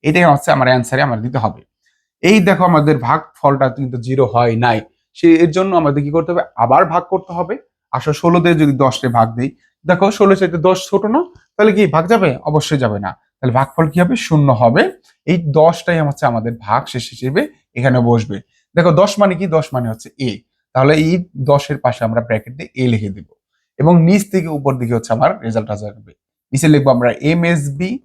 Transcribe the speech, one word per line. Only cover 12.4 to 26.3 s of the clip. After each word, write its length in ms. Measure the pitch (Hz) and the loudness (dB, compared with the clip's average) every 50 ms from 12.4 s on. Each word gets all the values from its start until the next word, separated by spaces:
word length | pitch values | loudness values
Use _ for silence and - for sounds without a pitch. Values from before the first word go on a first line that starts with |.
| - | -6
অবশ্যই 360 | - 147 151 - - 156 139 127 | -2 -2 -2 0 0 -2 -2 0
যাবে 140 | 110 104 104 | -2 -2 -4
না। 100 | 101 92 - _ _ _ _ | -6 -8 -10 _ _ _ _
তাহলে 180 | _ - 127 | _ -4 0
ভাগফল 340 | 113 127 135 - - - 160 151 | 0 0 0 0 -2 -2 -2 0
কি 80 | 143 175 | 0 0
হবে? 140 | 180 180 247 | 0 0 0
শূন্য 320 | 226 - - 160 151 143 139 | -4 -2 0 0 2 2 2
হবে। 300 | 127 110 123 113 123 175 277 381 - _ _ _ _ _ _ | 2 2 2 2 2 2 0 0 -4 _ _ _ _ _ _
এই 120 | - 175 175 170 147 | -2 -2 -2 -2 0
দশটাই 460 | 139 156 151 165 165 165 - - 175 165 | 2 4 4 4 2 0 -4 -4 -2 -2
হচ্ছে 240 | 156 143 139 - - | -2 -4 -4 -2 -2
আমাদের 260 | 131 117 113 110 117 113 113 | -2 -2 -2 -4 -6 -8 -8
ভাগশেষ 440 | 107 101 110 127 - - - 123 117 - | -4 -2 -2 -2 -2 -4 -10 -10 -10 -10
হিসেবে 300 | 120 117 127 131 139 190 294 302 _ _ _ _ _ | -14 -8 -8 -4 -2 -2 -4 -4 _ _ _ _ _
এখানে 240 | - 123 135 127 127 | -2 0 2 2 2
বসবে। 360 | 117 120 117 117 107 107 101 98 - _ _ _ _ _ _ | 2 2 2 0 0 -4 -8 -12 -12 _ _ _ _ _ _
দেখো 140 | 165 170 175 | 0 2 2
দশ 180 | 156 170 196 202 202 208 | 4 4 2 2 2 0
মানে 160 | 208 196 185 | 0 0 0
কি? 100 | 160 190 | -2 -4
দশ 200 | 180 160 160 147 - | -2 -2 -2 -2 -2
মানে 140 | 139 127 120 113 | -6 -6 -4 -6
হচ্ছে 200 | 113 110 - - _ _ | -8 -10 -12 -20 _ _
এ, 120 | 139 120 101 101 _ _ _ _ _ _ _ | -6 -6 -6 -8 _ _ _ _ _ _ _
তাহলে 180 | 131 131 139 156 156 | 0 2 2 2 2
এই 160 | 156 160 175 180 180 - _ 143 131 135 | 2 0 0 -2 -4 -8 _ -8 0 0
দশের 280 | 143 143 - - 147 131 | 0 0 0 -4 -8 -4
পাশে 220 | - 127 120 - 117 | -4 -4 -4 -2 -6
আমরা 160 | 113 113 117 | -2 -2 -4
ব্র্যাকেট 320 | 117 - 117 107 - 123 127 | -2 -2 -6 -6 -6 -10 -16
দিয়ে 160 | 139 - - _ | -16 -16 -14 _
এ 80 | 131 127 123 | -2 -2 0
লিখে 220 | 117 107 107 101 | 0 -2 -2 -6
দিব 180 | 95 101 82 _ _ _ _ _ _ _ _ _ _ - | -10 -12 -18 _ _ _ _ _ _ _ _ _ _ 0
এবং 140 | 135 160 175 170 160 | 2 4 4 4 4
নিচ 180 | 170 196 208 202 - | 4 2 2 0 -2
থেকে 180 | - 190 160 165 | -4 -4 -4 -4
উপর 240 | 156 143 135 139 131 123 | -8 -4 -2 -2 -2 -2
দিকে 160 | 123 113 120 | -4 -2 -4
হচ্ছে 180 | 113 - - | -4 -2 -4
আমার 180 | 113 117 - 160 190 - | -2 0 0 0 -2 -2
রেজাল্ট 260 | - 113 110 113 107 107 | -8 -4 -4 -4 -4 -4
আসবে। 420 | 107 101 107 104 101 107 - - - _ _ _ | -8 -10 -10 -14 -14 -16 -20 -20 -20 _ _ _